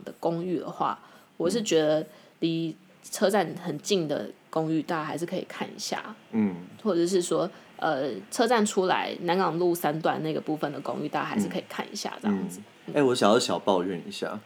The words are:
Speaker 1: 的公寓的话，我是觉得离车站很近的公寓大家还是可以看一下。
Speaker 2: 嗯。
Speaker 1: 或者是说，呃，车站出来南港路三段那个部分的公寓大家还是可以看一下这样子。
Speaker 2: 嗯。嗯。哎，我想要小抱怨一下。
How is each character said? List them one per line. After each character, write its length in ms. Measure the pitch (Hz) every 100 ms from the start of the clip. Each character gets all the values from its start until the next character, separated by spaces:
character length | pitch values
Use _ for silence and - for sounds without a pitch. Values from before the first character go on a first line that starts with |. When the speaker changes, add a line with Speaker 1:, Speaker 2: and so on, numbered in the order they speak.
| -
Speaker 1:
的 80 | -
公 200 | 165 170 180
寓 120 | 165
的 100 | -
话， 280 | - 143 - - - - -
我 140 | 165
是 120 | 233
觉 200 | 214 160
得 240 | 151 156 - - - -
离 340 | 165 165 165 - - -
车 260 | - - 196
站 240 | 208 165 -
很 160 | 180 151
近 280 | - 196 151
的 220 | 143 - - -
公 220 | 160 160
寓 100 | 160
大 180 | - 165
家 40 |
还 140 | 151 147
是 80 | 170
可 100 | 185
以 100 | -
看 180 | - -
一 100 | -
下。 380 | - - - 220 -
Speaker 2:
嗯。 240 | 113 104 180 90 -
Speaker 1:
或 140 | 214 170
者 100 | 175
是 160 | 190
说， 280 | 180 156 180 - - -
呃， 340 | 165 135 139 107 98
车 160 | - 226
站 180 | 233 208
出 200 | - 185
来 280 | 120 92 -
南 140 | 170 185
港 220 | 180 165
路 160 | 180 170
三 260 | 151 160
段 220 | 165 131
那 100 | 156
个 60 | 147
部 160 | - 156
分 160 | 147
的 80 | 139
公 240 | 143 131
寓 60 | 147
大 100 | 151
家 60 | 156
还 120 | -
是 120 | 180
可 100 | 185
以 40 | -
看 180 | - -
一 20 |
下 200 | 208 - -
这 60 | 208
样 180 | 95 92
子。 120 | 175
Speaker 2:
嗯。 40 | - - -
嗯。 60 | 147
哎， 80 |
我 100 | 135
想 160 | 123 104
要 80 | 120
小 220 | 123 87
抱 240 | - 92
怨 180 | 92 85 101
一 20 |
下。 300 | - 90 107